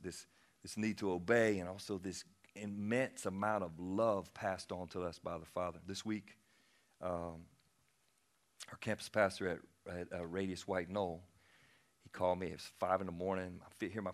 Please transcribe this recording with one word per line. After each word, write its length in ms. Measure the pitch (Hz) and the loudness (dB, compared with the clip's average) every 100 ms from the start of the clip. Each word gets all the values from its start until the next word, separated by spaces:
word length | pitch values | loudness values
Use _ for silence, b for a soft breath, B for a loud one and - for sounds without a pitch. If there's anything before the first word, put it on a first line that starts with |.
this, 220 | 90 - - b b b | -10 -10 -16 b b b
this 140 | 98 - | -10 0
need 220 | 110 98 | 0 2
to 140 | 101 | 2
obey 480 | 90 87 117 110 101 | 2 6 8 8 4
and 100 | 87 | 0
also 280 | 98 - 98 | -6 -4 -4
this 280 | 95 87 - _ - | -2 -6 -10 _ -16
immense 720 | 101 104 101 104 123 131 - - | -8 -6 -2 2 2 2 -2 -4
amount 380 | 95 107 107 | 0 2 2
of 80 | 90 82 | 0 -4
love 540 | 90 98 113 101 85 | 0 4 4 4 0
passed 400 | - 104 92 - | -4 -2 -2 -4
on 140 | 90 87 | -6 -6
to 140 | 92 | -4
us 160 | 87 85 | -4 -4
by 180 | 87 82 | -6 -6
the 80 | 78 | -6
Father. 340 | 90 90 82 85 | -4 -4 -4 -8
This 180 | 98 107 | -6 -2
week, 320 | 107 - - b b b b b _ | -4 -4 -20 b b b b b _
um, 440 | 90 85 85 82 85 - _ _ _ _ _ _ _ _ _ _ - | -2 -2 -4 -8 -16 -20 _ _ _ _ _ _ _ _ _ _ -16
our 60 | - | -6
campus 260 | 113 104 - | -2 -2 2
pastor 520 | 107 98 - 95 85 - _ 92 | 6 6 4 -2 -2 -8 _ -8
at, 120 | 87 | -6
at, 80 | 87 | -4
uh, 120 | 90 85 | -4 -2
Radius 420 | 92 95 90 - | 0 0 -2 0
White 220 | 92 85 | 0 2
Knoll, 320 | 101 92 85 - b b b b b b b | 0 0 -4 -12 b b b b b b b
he 60 | - | -16
called 300 | - 92 90 | 2 2 4
me. 80 | 90 | 0
It 60 | |
was 180 | 78 - - | -6 -12 -2
five 200 | 92 95 | 4 4
in 80 | 95 | 2
the 60 | |
morning. 460 | 85 92 95 92 90 | -2 0 0 -2 -8
I 80 | - - | -14 -6
fi-, 120 | 101 | -4
hear 120 | 107 | -2
my 120 | 95 | -4